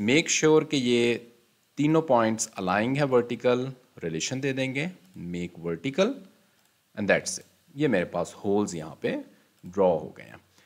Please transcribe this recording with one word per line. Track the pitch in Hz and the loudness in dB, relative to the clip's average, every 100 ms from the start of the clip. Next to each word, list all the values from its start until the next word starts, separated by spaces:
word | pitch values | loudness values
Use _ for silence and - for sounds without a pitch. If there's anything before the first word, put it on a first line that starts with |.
| 104 | 2
make | 143 160 | 2 2
sure | - 156 156 151 | 2 4 4 4
कि | 143 | 0
ये | 120 120 120 113 - _ _ _ _ - | 2 2 2 0 -6 _ _ _ _ -2
तीनों | 147 160 | 2 2
पॉइंट्स | 160 120 110 110 - - | 4 4 4 0 -4 -4
अलाइंग | 92 101 117 139 | -2 0 0 0
है, | 139 | 2
वर्टिकल | 123 120 117 123 123 131 135 _ - | 2 2 0 0 0 -2 -10 _ -10
रिलेशन | 82 80 - 131 | -6 -4 -4 -4
दे | 135 | -4
देंगे, | 131 131 135 170 180 _ - 87 | -2 -4 -4 -6 -8 _ -14 -8
make | 87 87 - | -6 -8 -8
vertical | 85 82 - - 208 277 - _ _ _ _ _ _ - | -6 -4 -2 0 0 -2 -14 _ _ _ _ _ _ -4
and | 98 | 2
that's | 92 - - | 2 0 -10
it। | - _ _ 139 | -14 _ _ -4
ये | 147 | 0
मेरे | 98 - | 0 0
पास | 90 87 - 104 | -4 -6 -6 0
होल्स | 101 98 85 | 0 0 -4
यहाँ | 78 - | -10 -6
पे | 117 285 - _ _ _ | -4 -4 -8 _ _ _
ड्रॉ | 92 98 92 | -8 2 2
हो | 80 69 - | 2 -4 -14
गए | |
हैं। | 55 - _ _ | -20 -20 _ _